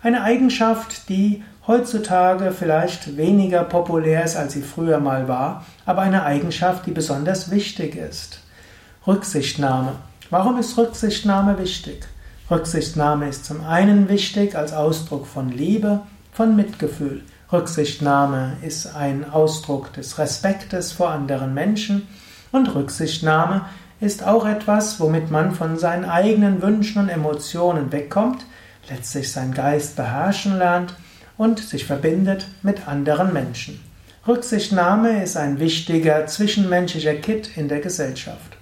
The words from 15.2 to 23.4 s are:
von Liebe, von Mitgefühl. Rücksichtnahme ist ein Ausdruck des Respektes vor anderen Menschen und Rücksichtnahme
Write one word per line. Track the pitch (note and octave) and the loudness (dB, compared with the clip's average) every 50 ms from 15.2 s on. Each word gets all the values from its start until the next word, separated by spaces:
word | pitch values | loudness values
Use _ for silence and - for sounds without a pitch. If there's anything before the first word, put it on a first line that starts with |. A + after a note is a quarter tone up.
| C#3 - | -8 -8
von | - C#3 C3 B2+ | -8 -6 -6 -4
Liebe, | B2 B2 D3+ F3+ G#3 G#3+ G#3+ G#3 G3+ G3+ - - - - - - | -4 -2 0 0 2 2 2 0 0 0 -2 -8 -20 -20 -20 -16
von | - - A3+ A3+ G#3+ | -2 0 4 4 6
Mitgefühl. | G#3 G3+ - - - D#3 C#3+ - - D3 C#3 C3+ - - - - - - - | 4 4 2 -2 -4 -4 -4 -4 -4 -6 -6 -6 -8 -12 -16 -20 -20 -6 0
Rücksichtnahme | F3 E3+ D#3+ - - D#3 D3 D3 - - D3 C#3+ C#3 C#3 C#3 C#3 C3+ C3 C3 C3 - - | 0 0 0 0 -2 -2 -2 -2 -2 -2 0 2 4 4 4 2 0 -2 -2 -4 -6 -8
ist | D#3 D#3+ - - - - - | -8 -8 -8 -8 -10 -10 -8
ein | D3+ C#3+ C#3 C3+ C#3 D3 C#3+ | -4 -4 -2 -2 -4 -6 -2
Ausdruck | D3+ D#3 D#3 D3+ D#3 - - - C#3+ C3+ - - | 2 4 4 4 2 -2 -6 -4 -6 -6 -6 -10
des | - E3 C#3+ - - - | -12 -12 -12 -10 -4 -4
Respektes | D3+ D3 - - - G3 G3 - - - - F3+ F3 - | -4 -4 -4 -2 -2 -2 -2 -2 -6 -8 -6 -6 -6 -6
vor | - - F3 E3 | -2 -2 -2 0
anderen | D#3 D3 C#3 C#3 C#3 C3 C3+ C3 C3+ | 0 -4 -2 -2 -2 -2 -2 -4 -2
Menschen | C#3+ E3 G3+ G#3+ G#3 - - G3+ G3+ - - - - - - - - - - | 0 0 0 0 0 0 0 -2 -2 -2 -6 -20 -20 -20 -20 -20 -20 -12 -2
und | - C4+ C4 G#3 - | 2 2 2 2 2
Rücksichtnahme | D3+ C3 - - - D#3+ D3+ - - D#3+ D#3 D#3 D#3 | -2 -4 -4 -4 -4 -4 -4 -4 -2 2 2 4 4